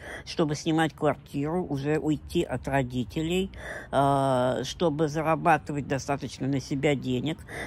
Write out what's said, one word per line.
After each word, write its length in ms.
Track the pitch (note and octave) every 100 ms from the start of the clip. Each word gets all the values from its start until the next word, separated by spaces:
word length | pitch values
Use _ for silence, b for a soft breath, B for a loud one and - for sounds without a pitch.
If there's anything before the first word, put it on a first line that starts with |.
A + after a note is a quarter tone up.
| B B
чтобы 300 | B - D3+
снимать 380 | D3 E3 D#3+ D#3
квартиру, 720 | - D3+ B2 - C#3+ D3 F3+
уже 340 | F3 C#3 C#3+ D#3
уйти 460 | D#3 D3 - D#3
от 240 | - B2 -
родителей, 840 | C3+ B2 B2+ A#2 D#3+ D#3+ F#3 F#3+ - B B B
а, 720 | - C#3 C#3 C3+ B2 B2+ B2
чтобы 460 | C3 - E3+ D3 D#3
зарабатывать 800 | D#3 D#3 D#3+ D#3+ D3+ - C#3+ B2+
достаточно 580 | C#3 - C#3 A#2+ - C3+
на 140 | C#3
себя 340 | - C#3 D3
денег, 440 | C3+ C3 B2 C#3 D#3+ - B